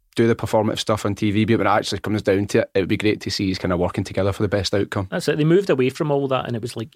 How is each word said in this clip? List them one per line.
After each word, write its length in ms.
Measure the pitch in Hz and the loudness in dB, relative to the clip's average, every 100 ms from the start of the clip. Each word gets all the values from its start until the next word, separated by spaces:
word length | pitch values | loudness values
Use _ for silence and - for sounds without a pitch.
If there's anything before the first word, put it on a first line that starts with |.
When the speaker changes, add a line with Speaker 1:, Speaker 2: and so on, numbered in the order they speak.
| _ | _
Speaker 1:
do 120 | - 117 | 2 2
the 80 | |
performative 440 | 113 110 110 107 - | 2 0 0 0 -2
stuff 260 | - 107 | -2 -2
on 100 | 104 | -2
T 160 | 98 104 | -2 0
V, 140 | 101 | 2
but 140 | 107 113 | 2 2
when 80 | 98 | 2
it 40 | |
actually 280 | 107 - 101 | 2 0 -4
comes 240 | - 104 | -4 -2
down 240 | 104 98 104 | 2 2 2
to 140 | 117 | 0
it, 100 | - | 0
it 60 | 98 | 0
would 80 | 85 | 0
be 80 | 107 | 0
great 240 | 107 101 | 0 -2
to 100 | 104 | -2
see 220 | - 98 | -2 -2
us 60 | 90 | -2
kind 120 | 92 | 0
of 80 | 87 | 0
working 240 | 87 - | 0 -2
together 300 | 95 - 98 | -4 -2 -2
for 100 | - | 0
the 60 | 104 | -2
best 260 | 101 95 | 0 0
outcome. 340 | 101 - 101 95 | -2 -2 -4 -4
Speaker 2:
That's 180 | 180 - | -4 -2
it. 80 | 160 | 0
They 80 | |
moved 240 | 156 180 190 | 4 4 4
away 220 | 135 127 | 2 0
from 200 | - 156 | 0 0
all 160 | 143 139 | 0 0
that, 180 | 131 - | -2 -2
and 100 | 117 | -6
it 60 | |
was 120 | 120 | -6
like, 140 | 117 113 | -8 -12